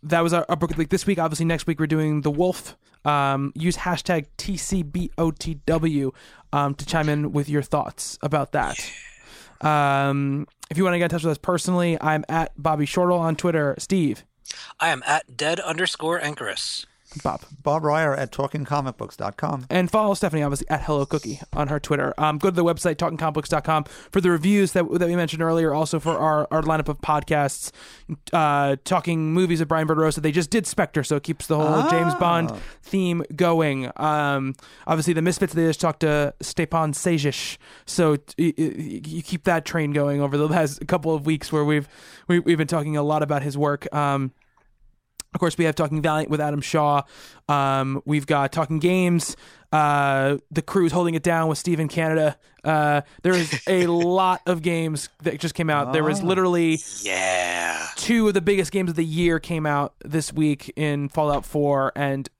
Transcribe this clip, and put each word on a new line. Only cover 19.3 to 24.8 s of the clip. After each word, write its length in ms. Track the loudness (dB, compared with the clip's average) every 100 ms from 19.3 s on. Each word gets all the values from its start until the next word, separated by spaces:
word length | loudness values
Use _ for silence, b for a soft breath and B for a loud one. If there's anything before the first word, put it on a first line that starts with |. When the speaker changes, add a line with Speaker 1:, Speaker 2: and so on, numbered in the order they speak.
| -6
Speaker 3:
com. 300 | -6 -6 -2
Speaker 1:
And 180 | 0 2
follow 260 | 2 2
Stephanie, 280 | 0 0 0
obviously, 260 | -2 -2 -2
at 140 | -4
Hello 240 | 0 -2 0
Cookie 320 | -2 -4 -12 -8
on 160 | -4 -2
her 100 | -2
Twitter. 340 | -2 -2 0 0
Um, 200 | 0 2
go 100 | 0
to 80 | 2
the 80 |
website, 320 | 2 2 0 0
talking 200 | -2 0
comic 180 | -2
books 140 | -2 -2
dot 140 | -2
com, 220 | 2 0
for 360 | 0 -10 -2 0
the 100 | 4
reviews 400 | 4 4 4 4
that, 100 | 2